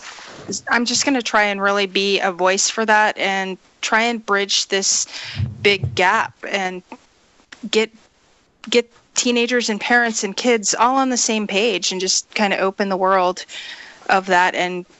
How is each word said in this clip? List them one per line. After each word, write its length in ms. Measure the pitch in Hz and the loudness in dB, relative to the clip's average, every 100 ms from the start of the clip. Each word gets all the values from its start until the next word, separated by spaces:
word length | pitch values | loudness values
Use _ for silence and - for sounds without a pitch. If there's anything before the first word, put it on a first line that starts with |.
| - - - - - - - | -20 -18 -18 -18 -10 -10 -2
I'm 160 | 233 233 | 0 0
just 180 | 240 | 0
gonna 180 | 285 262 | 0 0
try 220 | 226 220 | 2 2
and 180 | 208 196 | 2 2
really 240 | 196 202 190 | 0 2 0
be 360 | 190 196 196 | 0 0 2
a 100 | 190 | 0
voice 380 | 170 185 196 - | 0 2 2 0
for 160 | - 220 | -2 2
that 320 | 214 214 - | 4 4 0
and 400 | 190 196 190 185 _ - | -2 -2 -4 -8 _ -10
try 220 | - 220 | 0 2
and 220 | 233 233 226 | 2 -2 0
bridge 420 | 202 196 - - | 0 2 -2 0
this 360 | 190 196 - - - - - - - | -2 0 -2 -2 -8 -12 -6 -6 0
big 340 | 104 98 - - | 2 2 0 0
gap 380 | 185 220 - - - | 2 2 -2 -6 -8
and 340 | 202 185 185 - 254 _ _ _ _ _ - 220 | -4 -4 -6 -14 -20 _ _ _ _ _ -14 -2
get, 220 | 214 220 - _ _ _ _ _ _ - | 0 0 -4 _ _ _ _ _ _ 0
get 200 | 240 240 _ _ - | 0 0 _ _ -2
teenagers 540 | 247 240 233 247 220 | 0 2 2 0 0
and 120 | 202 | -4
parents 420 | - 240 233 220 | 2 2 2 -2
and 140 | 208 196 | -4 -2
kids 360 | 254 233 190 | 0 2 0
all 220 | - 233 269 | 2 2 2
on 140 | 269 | 0
the 80 | 240 | 0
same 280 | - 220 202 | 0 0 0
page 460 | 196 233 185 - | 0 0 0 -2
and 80 | 185 | -4
just 340 | 185 - - - | -2 -2 -4 -2
kinda 220 | 202 - | 0 0
open 300 | 190 196 202 | -2 -2 -2
the 80 | 190 | 0
world 460 | 185 190 180 185 - - - - - - - | 2 2 2 -2 -8 -16 -16 -16 -18 -14 0
of 180 | 196 190 | 0 4
that 280 | 180 180 135 | 4 4 2
and 300 | 180 180 180 _ | -4 -4 -10 _